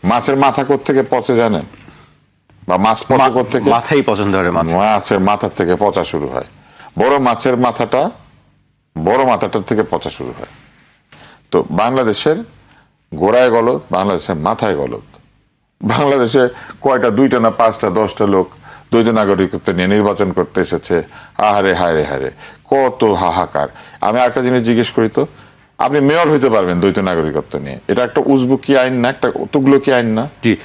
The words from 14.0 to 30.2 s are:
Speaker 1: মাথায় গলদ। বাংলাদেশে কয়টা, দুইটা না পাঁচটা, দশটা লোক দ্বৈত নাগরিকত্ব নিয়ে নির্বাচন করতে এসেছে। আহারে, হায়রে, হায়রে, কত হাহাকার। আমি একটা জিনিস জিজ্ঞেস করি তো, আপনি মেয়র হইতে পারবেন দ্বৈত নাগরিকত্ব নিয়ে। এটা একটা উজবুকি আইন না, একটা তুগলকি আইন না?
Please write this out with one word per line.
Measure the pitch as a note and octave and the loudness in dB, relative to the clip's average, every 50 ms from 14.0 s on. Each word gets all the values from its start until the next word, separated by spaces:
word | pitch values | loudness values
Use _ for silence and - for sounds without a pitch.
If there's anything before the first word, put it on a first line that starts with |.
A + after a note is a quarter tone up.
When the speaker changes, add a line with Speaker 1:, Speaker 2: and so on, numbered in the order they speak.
| F#2+ G2+ G2 E2 - - F#2+ | 0 0 -2 -4 -4 -4 -6
Speaker 1:
মাথায় | D#2 D2+ F#2 A2+ - - G#2+ F#2 | -4 -2 -4 -2 -2 -2 -2 -2
গলদ। | D2 C#2+ B1+ A1+ G#1 - - - - _ _ _ _ _ _ _ _ _ _ _ _ - | -2 -4 -6 -8 -12 -14 -18 -20 -20 _ _ _ _ _ _ _ _ _ _ _ _ -4
বাংলাদেশে | - - A#2+ D3+ C#3+ C#3 C#3 B2 A2+ A#2+ C#3 B2+ B2 B2 - - - - - | -2 -2 0 0 2 2 2 0 2 2 2 2 2 0 -6 -18 -20 -20 -4
কয়টা, | - C#3 C3 B2+ A2+ A#2+ | -2 0 0 2 2 0
দুইটা | G#2+ G#2+ C3+ C3+ C3 B2 | 2 2 2 2 2 2
না | A2+ A2+ | 2 0
পাঁচটা, | G2 - A#2 A2+ A2 - - G#2+ | 2 2 0 0 0 0 -4 -2
দশটা | F2+ G#2+ G#2+ G2 - - G#2+ | 0 0 -2 -2 -2 -2 0
লোক | G2+ G2 G2 A2+ - - - - - - - - _ | 2 2 2 0 -2 -6 -20 -20 -20 -20 -20 -10 _
দ্বৈত | - A#2 A2+ A2+ | 0 2 2 2
নাগরিকত্ব | A2+ A2 G#2+ G2 G2 F2+ F#2+ F2+ - F2 - - F#2+ | 2 0 2 2 2 2 0 -2 -2 -6 -4 -4 -2
নিয়ে | E2+ F2+ F#2 | -2 0 0
নির্বাচন | G2+ G#2 G#2 G#2 G2+ F2 G2+ F#2+ F2 | 2 2 2 0 0 0 -2 -2 0
করতে | - F2 - - - | -2 -4 -2 -2 -4
এসেছে। | F2+ - - E2 - - F2+ E2+ D#2 - - - - - _ - | -2 -2 -4 -6 -4 -2 -2 -2 -2 -4 -14 -20 -20 -20 _ 0
আহারে, | G#2 G#2+ G2+ G#2 G2 G2 F2+ | 0 2 2 2 2 2 0
হায়রে, | F2 F2+ F2 E2 D#2 D2 | 2 0 0 0 0 -2
হায়রে, | C#2+ C#2+ C2+ C2 C2 D2 - - - - - _ - | -2 -4 -6 -6 -8 -10 -12 -20 -20 -20 -20 _ -2
কত | - C#3 C3+ B2+ B2+ - B2+ | 0 2 2 0 0 0 0
হাহাকার। | A2 G2+ F2+ F#2 F2 D#2+ F#2 F2+ - - C#2+ D2 C#2+ - - - - - - | 0 0 0 0 0 0 -2 -2 -2 -2 -4 -4 -4 -6 -14 -20 -20 -10 -6
আমি | - G2+ G#2+ B2 | -4 -2 0 0
একটা | B2+ B2 A#2+ C#3 B2+ | 0 0 0 0 -2
জিনিস | B2 B2+ B2+ A#2 | 0 0 0 0
জিজ্ঞেস | A2+ A#2+ A2+ A2+ - - | 2 2 0 0 0 0
করি | - A2+ A2 | 0 -2 0
তো, | - - C#3 D3+ - - - - _ _ _ _ _ _ | 0 -2 -4 -4 -6 -20 -20 -20 _ _ _ _ _ _
আপনি | - A#2+ C#3 D3 | -4 0 0 2
মেয়র | C#3 C#3 D3+ E3+ F3 D3 | 2 2 2 2 2 2
হইতে | D#3 C#3+ B2+ C3 | 2 2 2 2
পারবেন | A2+ G#2+ F#2+ F2+ F2+ F2 | 2 2 0 0 0 0
দ্বৈত | E2+ G2 F#2+ G#2+ | 0 0 0 0
নাগরিকত্ব | F#2+ F#2+ F2+ E2 D#2 D#2 D2 D#2 C#2+ - - D#2 | -2 -2 -2 -2 -2 -2 -2 -4 -6 -6 -8 -10
নিয়ে। | C#2 C#2 C2+ - - - | -8 -8 -12 -14 -6 -4
এটা | G2 F#2 B2+ | -2 -2 -2
একটা | A#2 - D#3+ C#3 | -2 -2 -2 0
উজবুকি | C#3 C#3 C3+ B2+ B2 C3+ C3 - - C#3 C3+ | 2 2 2 2 2 0 -2 0 2 2 2
আইন | B2+ B2+ B2+ | 2 2 0
না, | B2+ A#2+ A#2+ | 0 0 -2
একটা | C3+ - - B2 - - - - - | -2 0 -2 -4 -2 -4 -8 -4 -2
তুগলকি | D3 C3+ C3+ C#3 C3+ C3+ - C3 | 0 2 4 4 4 4 2 2
আইন | B2+ A#2 | 2 2
না? | A#2 A2 A2 | 0 0 -2